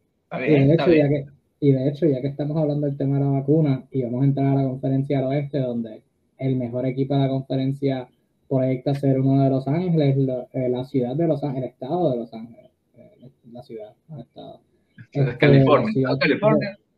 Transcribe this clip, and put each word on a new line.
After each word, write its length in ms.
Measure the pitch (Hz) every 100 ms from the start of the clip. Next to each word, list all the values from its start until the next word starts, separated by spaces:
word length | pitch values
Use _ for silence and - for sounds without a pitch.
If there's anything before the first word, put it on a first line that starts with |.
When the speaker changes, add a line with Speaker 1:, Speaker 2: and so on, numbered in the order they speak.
| _ _
Speaker 1:
Está 220 | - - 131
Speaker 2:
y 40 |
Speaker 1:
bien, 180 | 147 135
Speaker 2:
de 40 |
Speaker 1:
está 120 | 165
Speaker 2:
hecho, 100 | 151
ya 140 | 156 143
Speaker 1:
bien. 180 | 147 143
Speaker 2:
que, 420 | - _ - 147
y 40 |
de 180 | 131 135
hecho, 160 | 139 165
ya 160 | 131
que 60 | 139
estamos 300 | - 147 156
hablando 300 | 151 147 143
del 100 | 139
tema 200 | 139 139
de 80 | 139
la 60 |
vacuna, 540 | 139 139 160 151 131 -
y 120 | 135
vamos 180 | 120 123
a 40 | 139
entrar 220 | 135 139
a 140 | 139
la 60 | 135
conferencia 500 | 131 135 135 139 139
del 100 | 131
oeste, 320 | 147 143 147
donde 420 | 127 117 113 107 _ _ _ -
el 180 | 135 127
mejor 300 | 120 123 131
equipo 280 | 135 131 139
de 60 |
la 80 | 135
conferencia 800 | 135 135 139 135 135 139 131 123 _ _ _ -
proyecta 460 | 135 131 131 -
ser 260 | 139 139 135
uno 240 | 135 135
de 60 | 135
Los 180 | 135 135
Ángeles, 480 | 160 185 165 143 135
lo-, 320 | 131 127 120
eh, 160 | 131 127
la 140 | 123 131
ciudad 300 | 135 120 139
de 120 | 170
Los 160 | 143
Ángeles, 260 | 143 131 123
el 40 |
estado 380 | - 160 175 165
de 60 | 123
Los 160 | 117
Ángeles, 380 | 117 117 - - _ _ 131
eh, 320 | - _ 120 _ 127
la 120 | 120
ciudad, 300 | 127 110 107 _ -
el 60 | 147
estado. 420 | - - 107 - _ _ _ - -
Speaker 1:
Eso 120 | 143
es 40 | 135
Speaker 2:
Este, 80 | -
Speaker 1:
California, 480 | 147 139 135 139 113
Speaker 2:
la 60 |
ciudad 260 | 139 131 135
Speaker 1:
California, 500 | 139 131 208 156 123
Speaker 2:
de 60 | - _